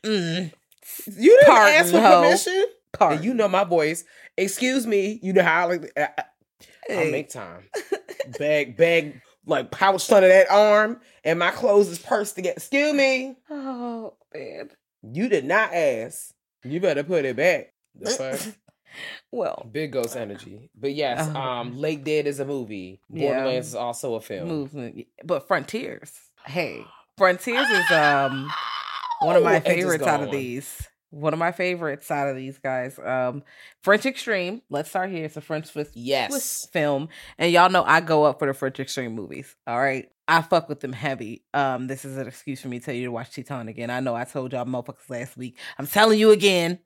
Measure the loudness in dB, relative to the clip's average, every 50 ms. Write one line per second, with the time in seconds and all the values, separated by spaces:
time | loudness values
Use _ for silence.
0 | -2 -2 -2 0 0 -2 -4 -4 -4 -6 -10 _ _ _ _ _ _ -18 -16 -14
1 | -14 -16 -8 4 8 8 10 12 10 10 10 10 8 8 6 6 4 4 4 6
2 | 8 8 8 8 8 6 4 4 0 -2 0 0 0 -2 -4 _ _ _ 0 2
3 | 2 2 2 0 -2 -2 0 0 0 2 2 0 0 2 2 2 2 0 -2 -6
4 | -10 _ _ -20 -20 -12 _ -4 -4 -2 -2 -2 -2 0 0 0 0 0 0 0
5 | 0 -2 -4 -6 -4 2 2 4 4 4 2 2 2 0 -2 -4 -6 -8 _ -4
6 | -4 -4 -4 -8 -10 _ _ _ _ _ _ _ -20 _ _ _ -10 -6 -4 -2
7 | -2 -2 -2 -4 -6 _ -12 -14 -14 -14 -16 -20 -20 _ -12 -12 -6 -6 -8 -8
8 | -8 -16 -10 -10 -10 -10 -6 -4 0 0 2 2 0 -2 2 2 4 4 4 2
9 | 0 -2 -12 -16 _ _ _ _ _ -4 -2 -2 -2 -6 -2 2 2 2 2 0
10 | 2 6 6 8 8 8 8 8 8 6 6 6 6 6 6 4 4 2 -2 -10
11 | _ _ _ _ _ -2 0 2 0 -2 -2 0 0 4 6 4 4 4 -2 -12
12 | -4 -2 -2 -2 -2 -4 -8 -6 -6 -6 -6 -6 -8 -2 0 2 2 2 2 2
13 | 2 2 2 0 -4 -8 -14 _ _ _ -14 -12 -10 -10 -10 -8 -10 -10 -10 -10
14 | -12 -14 _ _ _ _ _ -14 -14 -14 -14 -14 -16 -16 _ _ _ _ _ _
15 | -20 -10 -6 -4 0 0 0 0 0 0 0 0 0 0 -2 0 0 0 0 -2
16 | -6 -10 -12 -16 -18 -18 _ _ _ _ _ _ _ -8 -6 -2 0 0 0 0
17 | -2 -2 -2 0 0 -2 -2 0 2 2 2 0 -4 _ _ _ _ _ _ -12
18 | -6 -6 -4 -4 -4 -6 -6 -8 -8 -12 -14 _ _ _ _ _ _ _ -20 -16
19 | -16 -16 -16 -18 _ _ -6 -4 -4 -4 -4 -8 -14 -10 -8 -8 -8 -4 -4 -6
20 | -6 -4 -6 -10 -10 -10 -12 -14 -16 -20 -20 -20 -20 _ _ _ -8 -6 -4 -4
21 | -4 -4 -2 -4 -4 -4 -6 -6 -6 -6 -6 -6 -8 -10 -10 -6 -6 -6 -6 -6
22 | -4 -2 -2 -2 -2 -2 -4 -6 -6 -6 -6 -8 -8 -8 -10 -12 -12 -14 -16 _
23 | _ _ -8 -4 -2 -2 -2 -2 -2 -2 -4 -4 -6 -8 -10 -8 -8 -8 -8 -8
24 | -6 -6 -6 -6 -8 -10 -12 -10 -8 -8 -6 -8 -8 -10 -10 -12 -12 -12 -14 -16
25 | -20 _ _ -20 -6 -6 -6 -6 -2 _ -2 -2 -2 -6 -10 -10 -10 -10 -12 -14
26 | -18 -20 -20 -20 _ _ _ _ _ -8 -6 -6 -6 -6 -8 -12 -16 -20 -20 -20
27 | _ _ _ 2 2 2 2 0 -4 -4 -2 0 0 0 0 0 2 2 2 4
28 | 4 4 2 2 0 -2 -2 -6 -8 -8 -10 -10 -10 -8 -10 -10 -10 -12 -12 -12
29 | -8 -8 -4 -2 -2 4 4 4 4 6 2 2 2 0 0 0 0 0 -2 0
30 | 0 0 0 0 -2 -4 -6 -6 -6 -6 -8 -10 -12 -14 -16 -16 -18 -18 _ _
31 | _ _ -16 -4 -4 -4 -2 0 -2 -4 -2 -2 -4 -4 -4 -4 -6 -6 -8 -8
32 | -8 -6 -4 -2 -2 -2 -4 -6 -10 -12 -14 _ -6 -4 -4 -4 -6 -8 -10 -10
33 | -8 -4 -2 -2 -2 -4 -4 -8 -14 _ -20 -20 -20 -20 _ _ _ 2 2 4
34 | 2 -4 -6 -4 -6 -4 -4 -4 -4 -6 -8 -10 _ _ -8 -6 -6 -4 -4 -4
35 | -4 -4 -6 -8 -8 -8 -10 -12 -10 -8 -8 -8 -8 -8 -10 -10 -10 -10 -10 -12
36 | -4 -2 0 0 0 -2 -4 -4 -4 -6 -8 -8 -10 -6 -2 -2 0 0 0 -2
37 | -4 -8 -12 -20 -20 -20 -6 -2 0 4 6 6 6 6 6 4 4 6 4 4
38 | 4 4 2 4 4 4 2 2 -4 -4 -2 -2 -4 -6 -4 -6 -10 -8 -8 -8
39 | -8 -8 -8 -10 -10 -12 -12 -14 -16 -16 _ _ _ -6 -2 0 0 0 -2 -4
40 | -8 _ _ _ _ 2 2 2 2 2 0 0 0 -2 -12 -10 -8 -10 -10 -6
41 | -6 -6 -6 -6 -8 -14 -14 -16 _ _ -2 -2 -2 0 -2 -4 -6 -8 -10 -10
42 | -12 -14 -10 -10 -10 -12 -12 -14 -12 -12 -12 -10 -10 -12 -12 -10 -10 -8 -8 -6
43 | -6 -6 -8 -10 -10 -12 -14 -16 -12 -12 -12 -12 -12 -12 -12 -10 -8 -6 -6 -4
44 | -4 -4 -4 -6 -8 -8 -8 -10 -8 -6 -6 -6 -6 -6 -6 -8 -8 -10 -18 _
45 | _ -12 -12 -12 -12 -12 -12 -14 -14 -14 -14 -16 -20 -18 -12 -12 -10 -2 4 4
46 | 6 6 6 6 8 8 6 8 6 4 4 4 0 0 -4 -6 _